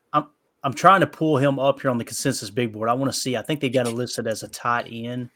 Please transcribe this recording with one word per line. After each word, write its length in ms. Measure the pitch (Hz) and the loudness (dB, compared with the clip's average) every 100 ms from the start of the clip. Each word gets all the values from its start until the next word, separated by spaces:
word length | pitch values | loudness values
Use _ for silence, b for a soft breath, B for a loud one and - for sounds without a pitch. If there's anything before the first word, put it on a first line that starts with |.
| - | -2
I'm, 140 | 151 147 _ _ _ | -2 -2 _ _ _
I'm 100 | 139 | -6
trying 280 | - 185 190 | 4 6 6
to 60 | 151 | 4
pull 300 | - 156 135 | 0 2 4
him 220 | 143 135 | 4 2
up 220 | 139 139 | 2 2
here 100 | 135 | 0
on 60 | 120 | -2
the 60 | |
consensus 460 | 117 - 143 - 104 | -4 -4 -2 -2 -4
big 240 | 107 120 | -2 -2
board. 160 | 107 113 | -2 0
I 40 | |
wanna 200 | 127 135 | 0 0
see, 240 | - 135 117 | -2 -4 -4
I 40 | |
think 180 | - 151 | -4 -2
they 100 | 135 | 0
got 180 | 127 120 | 0 0
it 40 | |
listed 360 | 117 123 - 113 | -2 -4 -4 -4
as 160 | 107 | -6
a 40 | - | -8
tight 400 | - 123 120 - | -6 -2 -2 -4
end. 400 | 117 117 123 123 | -10 -8 -8 -10